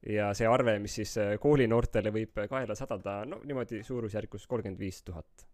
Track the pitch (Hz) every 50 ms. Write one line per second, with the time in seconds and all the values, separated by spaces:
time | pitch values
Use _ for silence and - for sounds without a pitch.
0 | - 104 104 104 104 101 101 98 113 110 120 127 127 117 107 101 104 101 - 110
1 | 107 - - 113 104 101 104 107 - 143 151 135 123 110 117 120 120 - - 113
2 | 101 110 104 110 110 - - 107 104 104 131 135 127 104 104 104 135 - 113 95
3 | 95 98 101 101 107 135 185 - - - 139 127 120 - 117 104 104 - 131 120
4 | 117 107 104 104 107 - - 101 - - 127 113 104 101 95 90 98 95 - -
5 | - - 87 82 - _ _ - - -